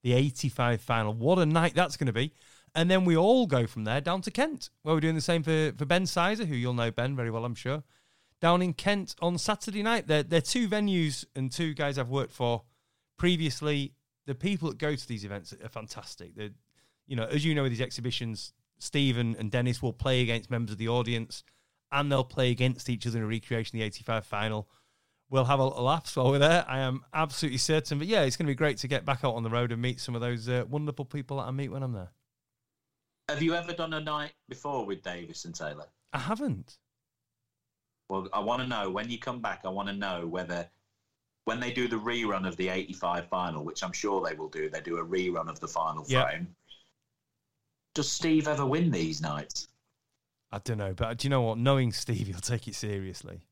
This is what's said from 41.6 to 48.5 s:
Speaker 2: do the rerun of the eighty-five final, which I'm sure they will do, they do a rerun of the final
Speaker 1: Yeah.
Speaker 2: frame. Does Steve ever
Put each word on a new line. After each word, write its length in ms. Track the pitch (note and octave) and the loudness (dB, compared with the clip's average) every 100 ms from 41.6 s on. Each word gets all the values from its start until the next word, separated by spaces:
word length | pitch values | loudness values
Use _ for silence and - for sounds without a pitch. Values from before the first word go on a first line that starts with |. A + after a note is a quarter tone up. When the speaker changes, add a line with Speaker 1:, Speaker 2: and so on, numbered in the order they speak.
| B2 | -4
Speaker 2:
do 160 | A#2+ A#2+ | -2 0
the 80 | A2+ | 0
rerun 500 | A2 A#2+ A2+ G2 F#2 | -2 -2 0 0 -2
of 100 | E2+ | -2
the 120 | F#2 | -2
eighty-five 600 | F#2 F#2+ F#2 F2+ F2 E2+ | -2 -4 -4 -2 -2 -2
final, 360 | F#2 F2 D#2 | -4 -2 -4
which 180 | D#2 - | -8 -6
I'm 100 | F2+ | -6
sure 280 | F2 G#2 F#2+ | -4 -2 0
they 140 | E2+ | -2
will 160 | D#2 D#2 | -6 -8
do, 180 | D#2+ D#2 | -6 -6
they 120 | D#2+ | -6
do 180 | D#2 E2+ | -4 -4
a 60 | |
rerun 440 | E2 F#2 F2+ E2+ E2 | -2 0 0 -2 -4
of 120 | D#2 | -8
the 80 | E2 | -6
final 360 | F2 D#2+ D#2 D#2 | -2 -2 -4 0
Speaker 1:
Yeah. 180 | B2+ B2+ | 2 2
Speaker 2:
frame. 260 | D#2 - - _ - _ _ _ _ _ _ _ _ _ _ _ | -2 -8 -12 _ -20 _ _ _ _ _ _ _ _ _ _ _
Does 160 | - C#3+ | -4 -2
Steve 380 | - E3 D#3 | -2 4 4
ever 180 | D3+ | 4